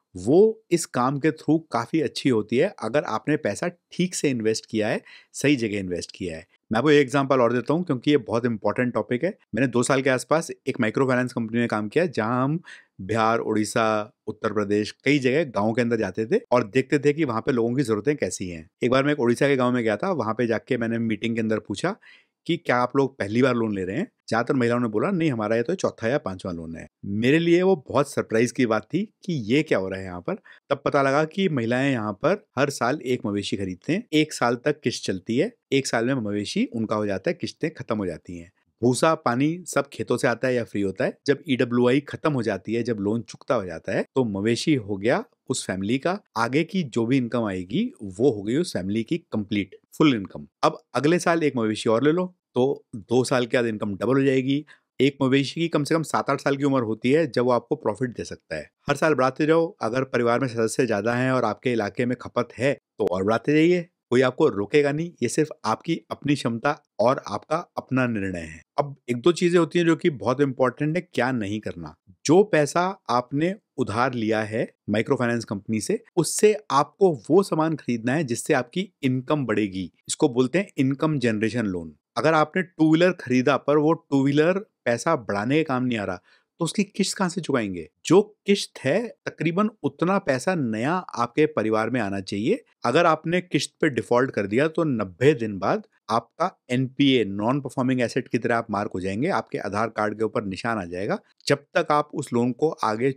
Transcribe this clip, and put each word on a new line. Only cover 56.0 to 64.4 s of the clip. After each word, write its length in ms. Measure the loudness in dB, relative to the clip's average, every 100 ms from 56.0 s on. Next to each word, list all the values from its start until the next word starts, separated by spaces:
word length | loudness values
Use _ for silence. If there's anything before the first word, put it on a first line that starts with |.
सात 260 | 0 -2 0
आठ 120 | 0
साल 160 | 0 0
की 60 |
उम्र 180 | 2 0
होती 300 | 0 -2 2
है 140 | 2 2
जब 160 | 0
वो 80 | 2
आपको 240 | 2 0 -4
प्रॉफिट 340 | -2 -2 -4
दे 140 | -6
सकता 320 | -12 -12 -10 -10
है। 140 | -10 _ -4
हर 60 | 0
साल 180 | 2
बढ़ाते 320 | 4 2 2 2
जाओ। 300 | 2 0 -4
अगर 220 | -4 -2
परिवार 360 | 0 0 2 2
में 80 | 0
सदस्य 380 | 0 0 0 0
ज्यादा 280 | 0 0
हैं 180 | 0 0
और 140 | 2 0
आपके 260 | -2 -2
इलाके 340 | 0 -2 -2 -2
में 120 | -4
खपत 320 | -4 -4 -4 -2
है 160 | -2
तो 320 | -2 _ -4 -2
और 180 | 0
बढ़ाते 300 | 0 0 2
जाइए, 340 | 4 4 2 -2 _ 0
कोई 120 | 2
आपको 260 | 2 4